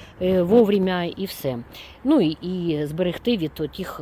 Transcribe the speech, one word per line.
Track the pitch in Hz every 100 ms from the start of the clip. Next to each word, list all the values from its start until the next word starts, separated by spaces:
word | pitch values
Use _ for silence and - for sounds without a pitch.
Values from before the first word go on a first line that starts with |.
| - -
е, | 185 185
вовремя | 175 233 208 202 185 180
і | 170 -
все. | 190 - 139 120 - - - -
Ну, | 254 302
і, | 160
і | 160 180 185 170 151 147
зберегти | 156 180 165 240 226
від | 156 -
отих, | 151 - 185 -